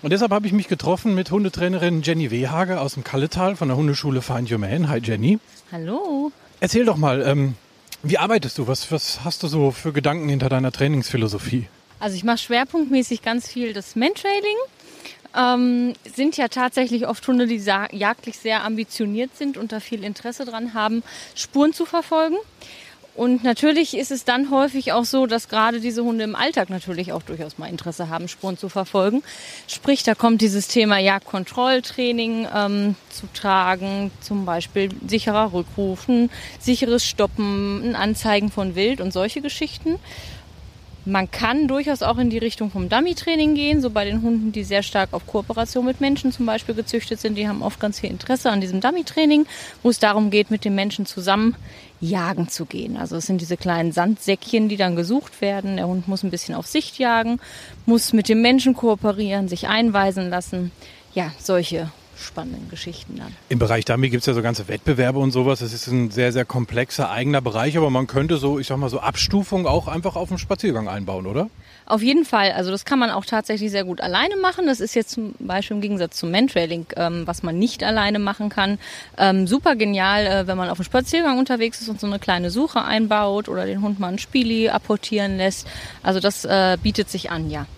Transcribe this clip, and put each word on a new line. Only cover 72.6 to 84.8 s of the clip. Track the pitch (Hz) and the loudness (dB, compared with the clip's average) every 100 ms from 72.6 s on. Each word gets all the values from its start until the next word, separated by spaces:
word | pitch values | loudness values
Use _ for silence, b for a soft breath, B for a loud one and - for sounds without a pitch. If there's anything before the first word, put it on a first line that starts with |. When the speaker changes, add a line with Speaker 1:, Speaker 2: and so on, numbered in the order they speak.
| 180 | -2
Speaker 2:
das | 196 | -4
kann | - 269 | 0 2
man | 233 | 2
auch | 196 | 0
tatsächlich | 196 220 214 214 208 | -2 -2 -2 -4 -2
sehr | 196 | -2
gut | 180 175 | -4 -4
alleine | - 180 311 403 | -2 0 0 2
machen. | 370 370 | 0 2
Das | 330 240 | 0 0
ist | 226 | 0
jetzt | 233 214 | -2 -2
zum | - 214 - | -6 -8 -8
Beispiel | - 185 202 | -4 -4 -2
im | 208 | -4
Gegensatz | 202 196 170 | -2 -2 -2
zum | - 170 | -4 0
Mantrailing, | 185 262 180 165 170 165 | 2 4 2 0 -4 -6
ähm, | - 170 170 | -2 -2 -2
was | 165 170 | -4 -4
man | 165 170 | -2 0
nicht | 226 - | 0 0
alleine | 208 220 202 208 | 0 2 2 0
machen | 202 202 208 | -2 -2 -4
kann, | 208 196 202 B B B - | 0 0 0 B B B 2
ähm, | 190 190 | 4 4
super | 185 269 349 | 4 4 4
genial, | 247 208 196 190 208 | 2 2 2 2 4
äh, | 208 196 185 | 4 2 0
wenn | |
man | 185 180 | -2 -2
auf | 170 | -4
dem | |
Spaziergang | 180 254 254 330 330 254 | 0 0 2 2 2 2
unterwegs | 262 247 226 - | 2 2 0 -2
ist | 226 | -8
und | 208 | -4
so | 208 | -4
eine | 202 | -2
kleine | - 180 175 | 0 0 2
Suche | 202 311 233 | 0 0 0
einbaut | - 220 214 214 202 202 208 | 0 2 2 2 2 0 -2
oder | 185 | -4
den | 190 196 | -2 -2
Hund | 208 196 | -2 -2
mal | 180 | -4
ein | 196 | -4
Spieli | - 269 226 226 226 | -2 0 2 2 0
apportieren | - | 0